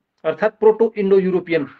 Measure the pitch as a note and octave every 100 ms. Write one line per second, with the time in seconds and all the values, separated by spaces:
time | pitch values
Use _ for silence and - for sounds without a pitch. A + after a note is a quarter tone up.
0 | _ _ D#3+ D#3 G#3+ - G#3+ G#3+ A3+ G#3
1 | G3 G3 F#3 F3+ E3+ E3 C#3 -